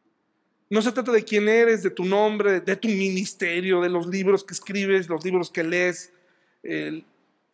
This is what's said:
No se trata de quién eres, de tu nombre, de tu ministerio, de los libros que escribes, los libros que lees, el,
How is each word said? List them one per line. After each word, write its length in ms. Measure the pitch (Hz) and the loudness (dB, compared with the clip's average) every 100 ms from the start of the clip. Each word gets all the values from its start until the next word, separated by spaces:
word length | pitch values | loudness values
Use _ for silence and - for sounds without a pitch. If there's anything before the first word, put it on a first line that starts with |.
| _ _ _ _ _ _ _ | _ _ _ _ _ _ _
No 120 | 208 | 0
se 120 | 226 | 2
trata 180 | 254 240 | -2 2
de 140 | 220 220 | 0 2
quién 240 | 208 208 | 0 4
eres, 340 | 226 233 220 | 4 4 2
de 60 | 180 | -2
tu 160 | - 185 | -2 0
nombre, 560 | 196 214 214 202 185 | 2 2 2 0 0
de 160 | 180 196 | -2 -2
tu 100 | 226 | 0
ministerio, 960 | 196 196 185 208 - 175 170 185 180 | 0 0 -2 -4 -6 -4 -2 0 2
de 80 | 175 | 2
los 180 | 180 175 | -2 -2
libros 380 | 190 190 190 - | -2 2 0 0
que 80 | |
escribes, 560 | 175 - 202 196 190 165 | -12 -6 -4 0 0 0
los 160 | 156 180 | -4 -2
libros 260 | 180 165 | -2 -2
que 140 | 180 165 | -4 -2
lees, 480 | 180 180 170 - _ _ _ _ _ | 0 -2 -4 -14 _ _ _ _ _
el, 420 | - 156 151 160 - _ _ _ _ | -10 -8 -8 -12 -16 _ _ _ _